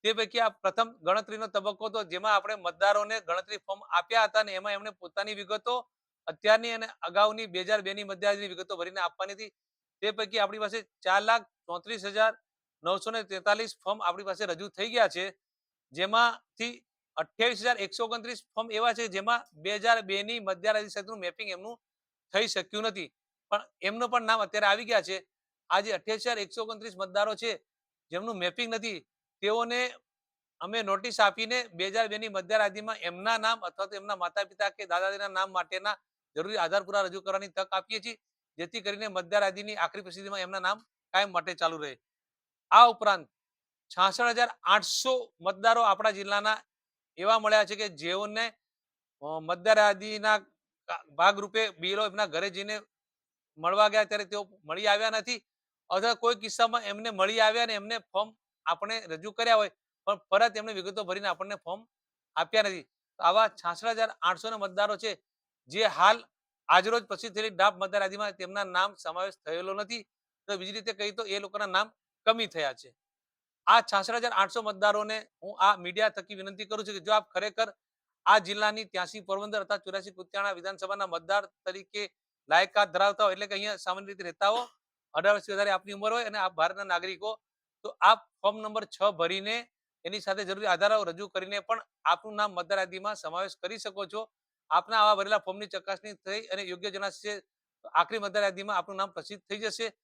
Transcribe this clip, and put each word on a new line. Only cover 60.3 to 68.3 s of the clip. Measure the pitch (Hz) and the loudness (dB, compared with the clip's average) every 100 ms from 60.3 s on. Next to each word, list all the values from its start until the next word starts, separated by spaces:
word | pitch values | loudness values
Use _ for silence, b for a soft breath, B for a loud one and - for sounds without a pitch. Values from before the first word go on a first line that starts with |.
| 190 233 214 | 4 4 0
એમને | 220 | -8
વિગતો | 202 180 196 | -8 -8 -8
ભરીને | 190 185 202 | -6 -6 -4
આપણને | 170 190 202 | -6 -8 -12
ફોર્મ | 165 196 226 _ _ _ _ - | -10 -12 _ _ _ _ _ -4
આપ્યા | 165 220 | 0 2
નથી. | 208 185 135 _ _ _ | 2 -2 -12 _ _ _
તો | |
આવા | 170 196 220 | 4 6 4
છાસઠ | - 175 170 226 | 0 -6 -4 -4
હજાર | 226 220 - | -2 -2 0
આઠસો | 170 180 220 | -2 0 -4
ના | 220 | -6
મતદારો | 196 185 202 208 | -6 0 0 0
છે, | 220 185 _ _ _ _ _ | -6 -8 _ _ _ _ _
જે | 170 214 | 0 0
હાલ | 156 185 226 - _ _ _ - | 6 6 6 0 _ _ _ 4
આજરોજ | 170 190 233 | 4 4 -2
પ્રસિદ્ધ | 196 196 233 196 | -2 -10 -8 -6
થયેલી | 220 | -8
ડ્રાફ્ટ | 180 196 180 | 2 2 2
મતદાર | 190 202 | -4 -2
યાદીમાં | 190 196 208 | -2 -4 -8